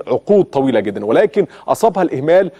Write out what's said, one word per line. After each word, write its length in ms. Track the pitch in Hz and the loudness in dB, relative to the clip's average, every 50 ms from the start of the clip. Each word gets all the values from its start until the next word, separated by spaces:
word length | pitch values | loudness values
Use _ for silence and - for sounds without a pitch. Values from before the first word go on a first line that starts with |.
| - | -4
عقود 380 | - 123 - - - 208 202 180 | -4 -4 -4 0 2 2 2 2
طويلة 340 | - - 139 135 135 117 110 | 0 -2 -2 0 0 0 0
جدًا، 260 | 98 104 98 104 104 | -2 -2 -6 -6 -4
ولكن 400 | 107 117 156 220 208 - 208 180 - - - - | 0 2 2 2 2 0 -2 -2 -2 -6 -10 -6
أصابها 360 | - 135 - - 175 175 190 180 | -6 -2 0 0 0 0 0 -2
الإهمال 480 | - - 131 135 156 170 185 196 175 - | -2 -4 -4 0 2 2 2 2 0 -4